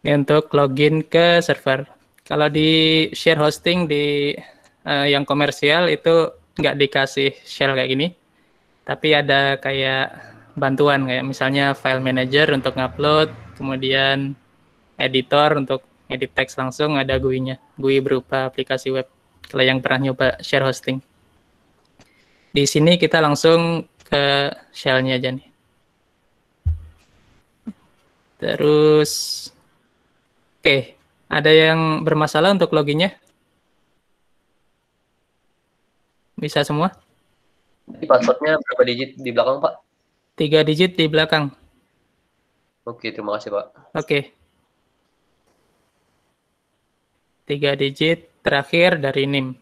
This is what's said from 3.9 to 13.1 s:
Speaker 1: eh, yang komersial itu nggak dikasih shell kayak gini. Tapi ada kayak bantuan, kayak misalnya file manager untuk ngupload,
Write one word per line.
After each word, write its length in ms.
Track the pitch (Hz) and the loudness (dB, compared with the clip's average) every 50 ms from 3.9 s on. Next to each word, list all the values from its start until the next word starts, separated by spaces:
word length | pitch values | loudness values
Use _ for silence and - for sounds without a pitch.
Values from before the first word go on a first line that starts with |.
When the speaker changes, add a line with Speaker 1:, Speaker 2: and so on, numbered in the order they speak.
| 147 147 147 147 147 143 143 143 - - - - - _ _ _ _ _ _ | -2 -2 0 -2 -2 -2 -2 -4 -6 -8 -14 -20 -20 _ _ _ _ _ _
Speaker 1:
eh, 240 | 151 147 143 143 | -4 -2 0 0
yang 160 | 143 143 139 143 | 0 0 0 0
komersial 640 | - 143 147 147 143 139 - - 147 151 170 180 | 0 0 0 0 -2 -2 0 0 2 2 2 2
itu 480 | 170 151 147 - 165 165 165 160 - - - _ _ _ | 0 -2 0 2 2 2 2 2 0 -6 -14 _ _ _
nggak 220 | - 147 143 139 143 | -2 -2 -2 2 0
dikasih 520 | 139 135 - 139 135 135 - 143 135 139 135 - - | 0 0 2 -2 -2 -2 -2 -2 -2 -2 -4 -6 -20
shell 320 | - - - 143 135 135 | -20 -6 -2 -2 0 0
kayak 160 | 131 131 131 | -2 -2 -2
gini. 160 | 131 135 151 180 175 _ _ _ _ _ _ _ _ _ _ _ _ _ _ | -2 -2 -2 -4 -6 _ _ _ _ _ _ _ _ _ _ _ _ _ _
Tapi 240 | - 139 - - 156 | -10 -8 -2 0 2
ada 480 | 151 147 143 143 139 139 139 139 139 139 | 2 2 2 2 2 2 2 0 -2 -2
kayak 480 | - 135 135 135 135 131 135 131 135 - - - - - - - - _ _ | -4 -6 -4 -2 -2 -2 -2 -2 -4 -6 -8 -18 -20 -20 -20 -20 -20 _ _
bantuan, 480 | 147 139 135 135 131 147 143 143 139 135 | -4 -2 -2 2 2 4 4 4 2 0
kayak 240 | 131 123 127 127 | -2 -4 -4 -6
misalnya 480 | 135 135 - 135 135 139 143 139 139 135 | -8 -6 -4 -2 0 0 2 0 0 0
file 240 | - - 135 131 131 | -2 -2 -2 -2 0
manager 480 | 131 131 127 131 127 127 135 143 156 156 147 | -2 -2 -2 -2 -2 0 2 2 2 2 0
untuk 240 | 135 127 135 127 135 | -2 -2 -4 -4 -4
ngupload, 480 | 131 127 - - 143 147 | -6 -6 -4 -2 0 2